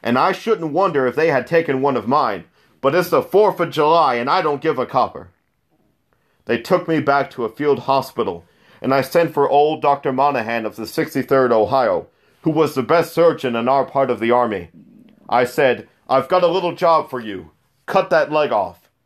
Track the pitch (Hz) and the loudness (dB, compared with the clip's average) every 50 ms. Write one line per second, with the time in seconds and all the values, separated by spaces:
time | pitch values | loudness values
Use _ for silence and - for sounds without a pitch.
0 | - 113 120 127 151 185 196 - - 226 220 175 165 156 139 170 196 190 160 143 | -4 -2 0 2 2 0 -2 -2 -2 -2 -2 -2 -2 -4 -2 0 0 0 0 0
1 | 131 123 120 143 160 165 143 131 117 - 165 165 160 - 135 131 135 143 131 117 | 0 0 0 0 0 2 2 0 0 0 0 0 0 0 -2 0 0 0 0 -2
2 | 98 110 135 151 139 117 101 90 82 _ _ _ _ _ _ _ - 139 147 180 | -2 0 0 0 0 0 -4 -6 -10 _ _ _ _ _ _ _ -2 0 0 0
3 | 165 - 165 139 117 - - 196 214 202 - - 175 151 135 151 151 151 165 170 | 0 0 0 -2 0 2 2 4 4 4 2 0 -4 -4 -2 0 2 4 4 4
4 | 156 139 123 120 120 131 156 160 156 156 147 139 - 160 143 131 120 - - 135 | 2 2 0 -2 -2 -2 -2 0 0 -2 -4 -2 -2 -2 -2 -2 -4 -2 0 0
5 | 117 98 - - 92 90 _ _ _ _ _ _ _ _ _ _ _ _ _ _ | 0 -2 -4 -10 -18 -18 _ _ _ _ _ _ _ _ _ _ _ _ _ _
6 | _ _ _ _ _ _ _ _ _ - 120 117 117 - 185 175 175 - 160 151 | _ _ _ _ _ _ _ _ _ -4 -4 -4 0 0 0 0 0 0 -2 0
7 | 143 143 139 139 - - - - 117 107 - - 147 147 139 120 - - 135 135 | 0 2 2 2 0 -2 -6 -6 -6 -6 -6 -2 0 0 0 0 0 0 0 0
8 | 127 - - - 113 95 87 85 - _ _ _ _ _ _ _ - 123 135 135 | 0 -2 -4 -4 -4 -4 -6 -8 -12 _ _ _ _ _ _ _ -4 0 0 0
9 | 131 - - 175 170 160 - 147 139 - - 143 147 151 156 135 131 147 139 139 | 0 0 0 0 0 0 0 0 0 2 4 2 2 2 0 0 0 0 0 0
10 | - 147 131 127 139 143 139 127 113 110 117 117 113 107 101 - 110 104 - - | -2 -2 0 0 0 0 0 -2 -2 -4 -4 -4 -4 -6 -8 -10 -12 -8 -6 -6
11 | 160 160 - 139 127 - - 131 131 123 120 110 107 98 131 135 127 107 92 85 | -6 -4 -4 -4 -2 0 2 2 4 4 4 2 2 2 2 0 0 0 0 -2
12 | - - _ _ _ _ _ _ - 165 151 156 156 143 - 135 123 - 156 170 | -4 -8 _ _ _ _ _ _ -4 -2 0 2 0 0 0 -2 0 2 2 2
13 | 165 - - 160 170 170 139 - - 127 117 117 117 123 135 139 127 - - 139 | 0 0 0 2 2 2 2 0 -2 -4 -2 -2 0 2 2 0 0 0 -2 0
14 | 135 123 120 104 110 113 120 123 123 117 107 92 85 - - - - - - - | 0 0 0 0 0 2 2 2 2 0 -2 -6 -8 -12 -18 -20 -20 -20 -20 -20
15 | - - _ _ _ - - 120 127 160 - - 143 127 123 104 - - _ _ | -20 -20 _ _ _ -2 0 0 0 0 0 2 2 2 2 0 -6 -14 _ _
16 | _ - 131 135 131 - 180 180 175 170 165 190 180 175 165 - 180 170 165 156 | _ -2 0 0 2 2 2 2 2 2 2 0 -2 -4 -2 0 2 2 2 2
17 | 143 - 131 123 113 110 98 92 82 78 _ _ _ _ _ _ _ - - 196 | 0 -2 -8 -10 -10 -10 -10 -12 -12 -16 _ _ _ _ _ _ _ -2 -2 -2
18 | - - 175 160 147 143 151 151 151 143 120 104 95 - - - _ _ _ _ | 0 2 2 0 0 0 0 0 0 0 0 -2 -2 -4 -8 -14 _ _ _ _
19 | _ | _